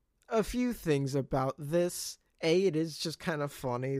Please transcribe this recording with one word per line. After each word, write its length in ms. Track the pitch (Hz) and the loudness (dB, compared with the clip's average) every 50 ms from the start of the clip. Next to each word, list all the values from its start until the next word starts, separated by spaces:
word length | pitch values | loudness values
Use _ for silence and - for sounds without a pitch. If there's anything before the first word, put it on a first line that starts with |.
| _ _ _ _ _ _ | _ _ _ _ _ _
a 140 | - 226 196 | 2 2 2
few 320 | - - 240 247 247 226 | 2 0 0 0 0 -2
things 400 | - - 170 151 139 139 135 131 | -4 0 2 2 2 2 0 0
about 400 | 143 131 135 - 139 131 135 - - | 0 -2 0 0 0 0 0 -2 -4
this. 600 | 151 143 156 175 175 180 - - - - - _ _ _ _ _ - | -6 0 2 2 2 2 -2 -6 -8 -10 -10 _ _ _ _ _ 0
A, 240 | 165 165 180 196 | 4 4 4 4
it 100 | 190 151 | 4 2
is 220 | 156 165 165 147 - | 2 0 -2 -4 -6
just 200 | - 170 147 - | -6 -6 -6 -4
kind 220 | - 185 165 147 | -4 -4 -2 -2
of 100 | 143 143 | -4 -4
funny 480 | - - - 131 123 123 127 135 139 135 | -6 -6 -4 -4 -2 -2 -2 -2 -2 -4